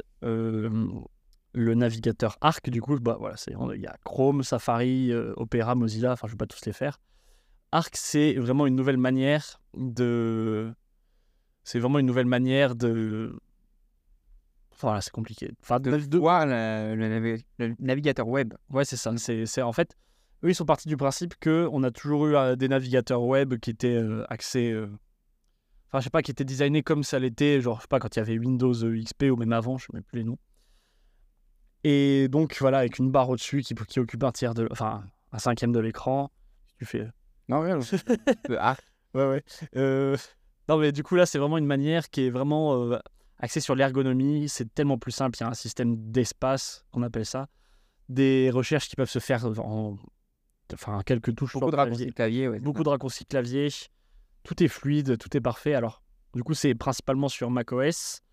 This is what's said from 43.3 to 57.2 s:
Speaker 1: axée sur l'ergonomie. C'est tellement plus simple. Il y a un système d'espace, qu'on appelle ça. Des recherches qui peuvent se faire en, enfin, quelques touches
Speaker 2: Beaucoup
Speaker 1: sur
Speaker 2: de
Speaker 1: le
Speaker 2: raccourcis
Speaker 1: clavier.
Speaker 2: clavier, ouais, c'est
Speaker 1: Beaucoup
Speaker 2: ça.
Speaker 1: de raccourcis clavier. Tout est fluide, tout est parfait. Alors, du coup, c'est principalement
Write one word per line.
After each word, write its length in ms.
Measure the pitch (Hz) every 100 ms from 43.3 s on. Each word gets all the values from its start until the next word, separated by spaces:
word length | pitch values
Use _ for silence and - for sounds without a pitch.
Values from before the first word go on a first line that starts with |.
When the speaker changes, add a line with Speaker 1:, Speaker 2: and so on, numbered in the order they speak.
| -
Speaker 1:
axée 220 | 120 160
sur 120 | -
l'ergonomie. 760 | 131 139 131 131 127 139 147 147
C'est 240 | - 113
tellement 260 | - 143 123
plus 120 | 127
simple. 260 | - 131 -
Il 20 |
y 20 |
a 60 | 117
un 60 | 113
système 560 | 113 - 120 113 110
d'espace, 720 | 117 120 - 131 135 - - _
qu'on 100 | 120
appelle 240 | 120 117 107
ça. 220 | 131 139 _ _ _ _ _ -
Des 420 | 131 135 131 131
recherches 360 | 123 120 147 -
qui 80 | -
peuvent 140 | 123
se 100 | 120
faire 240 | - 123 120 107
en, 380 | 107 110 107 98 - _ _ _ _ _ -
enfin, 280 | - - 101
quelques 320 | - 120 - 113
touches 180 | 131
Speaker 2:
Beaucoup 120 | 135 127
Speaker 1:
sur 60 |
Speaker 2:
de 40 | 147
Speaker 1:
le 20 |
Speaker 2:
raccourcis 340 | 127 117 123
Speaker 1:
clavier. 20 |
Speaker 2:
clavier, 340 | 123 113 120 131
ouais, 100 | 107
c'est 60 |
Speaker 1:
Beaucoup 180 | 135 135
Speaker 2:
ça. 20 |
Speaker 1:
de 60 | 151
raccourcis 360 | 139 131 - -
clavier. 440 | 135 120 135 143 - - _ _ - _ _
Tout 180 | - 175
est 40 | 160
fluide, 500 | - 139 147 135 113
tout 180 | - 143
est 60 |
parfait. 320 | 120 - 151
Alors, 300 | 135 117 - _ _ _ 120
du 80 |
coup, 100 | 120
c'est 220 | 156 143 117
principalement 520 | 135 127 - 135